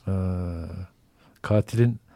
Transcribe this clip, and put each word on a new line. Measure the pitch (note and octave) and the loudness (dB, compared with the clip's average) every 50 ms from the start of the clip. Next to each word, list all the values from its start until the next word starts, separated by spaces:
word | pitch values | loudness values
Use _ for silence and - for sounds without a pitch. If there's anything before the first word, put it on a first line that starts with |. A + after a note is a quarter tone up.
| - | -4
e, | G2 F#2+ F#2+ F#2 F#2 F2+ F2+ F2+ F2 E2+ E2 E2 E2+ F2 F2+ F2+ - _ _ _ _ _ _ _ _ _ _ | -2 -2 0 0 -2 -2 -2 -4 -6 -6 -8 -8 -10 -10 -12 -14 -14 _ _ _ _ _ _ _ _ _ _
katilin | - - G#2+ G#2 - - - A2+ A#2+ A#2+ A#2 - - _ _ | -2 2 2 2 2 2 2 4 4 4 2 -2 -8 _ _